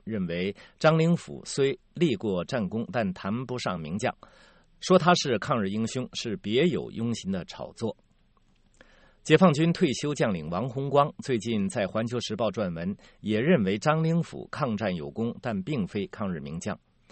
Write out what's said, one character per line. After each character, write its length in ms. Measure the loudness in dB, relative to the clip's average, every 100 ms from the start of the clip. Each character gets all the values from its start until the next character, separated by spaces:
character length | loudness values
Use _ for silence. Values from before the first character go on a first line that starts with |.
认 240 | -6 -4 -2
为， 260 | -2 -2 -4 -14 _
张 200 | 4 6
灵 160 | 4 2
甫 260 | -2 -14 -8
虽 340 | 0 0 0 _
立 200 | -2 0
过 300 | 0 0 -2
战 240 | -2 -2 -2
功， 180 | -4 -4
但 220 | -2 -2
谈 200 | -4 -4 -4 -4
不 120 | -6
上 220 | -4 -4
名 180 | -6 -4
将， 160 | -4 -4 -14 -20 -20 _ _ _
说 180 | 4 4
他 160 | 6 4
是 240 | 2 -2
抗 240 | 0 0
日 60 | 0
英 180 | -2 -4
雄 180 | -4 -8
是 240 | -8 -6 -6
别 320 | 0 2 2
有 240 | 2 -4
用 220 | -4 -4
心 180 | -4 -4
的 140 | -6 -6
炒 260 | -12 -14 -8
作。 180 | -8 -8 _ _ _ _ _ _ _ _ -20 _ -20 _
解 160 | 4 8
放 160 | 8
军 180 | 6 2
退 200 | 4 2
休 180 | 2 -2
将 220 | 0 0
领 160 | 0 -2
王 180 | -4 -4
洪 220 | -4 2
光 240 | 4 4 0
最 180 | -2 -2
近 300 | 0 -2 0
在 140 | 0 -2
《环 160 | -2 -4
球 120 | -4
时 140 | -4 -2
报》 120 | -2
撰 220 | 0 -4
文， 220 | -2 -4 -6 -12 _
也 200 | -2 2
认 240 | 4 4
为 140 | 4 2
张 240 | 2 2
灵 220 | 2 0
甫 240 | -2 -6 -10
抗 260 | -4 -2 0
战 200 | -2 -4
有 160 | -6
功， 240 | -6 -6 -4
但 220 | -6 -4
并 240 | -4 -4 -4
非 220 | -4 -6
抗 260 | -6 -6
日 60 | -6
名 200 | -8 -8
将。 160 | -6 -8 _ _ _